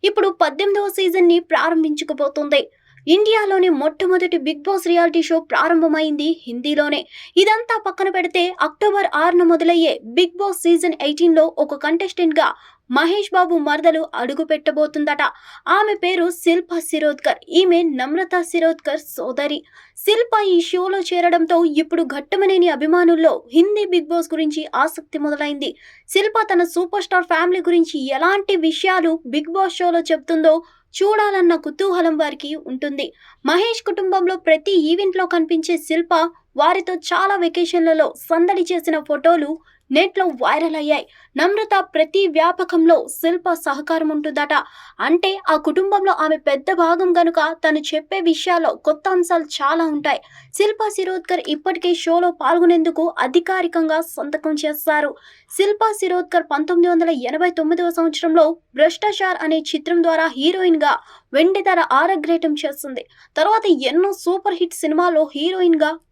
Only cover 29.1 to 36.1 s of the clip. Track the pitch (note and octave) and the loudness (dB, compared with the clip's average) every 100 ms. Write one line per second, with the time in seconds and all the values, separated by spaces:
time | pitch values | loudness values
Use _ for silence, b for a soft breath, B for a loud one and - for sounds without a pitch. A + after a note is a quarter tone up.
29.1 | D#4+ C4+ C#4+ D#4 F4+ F#4+ F4+ F4+ E4+ E4 | -2 -4 -6 -4 -2 -2 0 0 0 -4
30.1 | D#4+ - E4 D#4+ D#4+ E4 b b - G4 | -12 -4 2 2 2 -2 b b -2 0
31.1 | G#4+ G#4 G4 F4 E4 E4 D4+ G4 F4+ E4 | 2 0 2 2 2 -4 -4 -2 0 0
32.1 | D#4 D4+ C#4 C#4+ D4+ - C4 D4 C#4 C#4 | 0 -2 -4 -10 -10 -10 -8 -8 -6 -10
33.1 | b b b C4+ E4+ A4+ A4+ - G4+ F#4+ | b b b 0 0 0 -2 -6 -4 0
34.1 | F#4+ F4+ F#4 E4 D#4 D#4 F#4+ D4+ F4 G4 | 0 0 -2 0 0 2 0 2 0 0
35.1 | F#4 F4+ F4 D#4+ E4 E4 E4 D4+ D#4+ E4+ | -2 -2 -2 0 -2 -2 -4 -2 -4 0